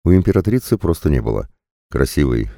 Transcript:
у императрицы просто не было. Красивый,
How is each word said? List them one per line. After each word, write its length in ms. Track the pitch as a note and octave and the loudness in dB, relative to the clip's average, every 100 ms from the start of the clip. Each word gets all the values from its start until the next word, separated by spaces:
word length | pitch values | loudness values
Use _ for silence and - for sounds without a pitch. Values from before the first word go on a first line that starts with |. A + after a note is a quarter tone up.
| E2+ | 2
у 80 | |
императрицы 640 | F#2 G2 F#2+ G#2 B2 - A2 | 4 4 0 0 -2 -2 -2
просто 320 | E2+ E2+ - | 0 -2 0
не 120 | C2+ | 0
было. 280 | A1 G#1 - _ _ _ _ | -2 -6 -8 _ _ _ _
Красивый, 600 | - C2+ - C#2 A#1 G#1+ | -2 -2 0 0 0 -4